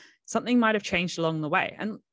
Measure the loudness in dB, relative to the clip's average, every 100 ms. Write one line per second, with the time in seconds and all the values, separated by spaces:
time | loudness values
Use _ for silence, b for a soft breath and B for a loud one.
0 | B B -6 -4 2 4 4 2 0 -2
1 | -2 -2 -2 0 0 0 0 -4 -8 -8
2 | -4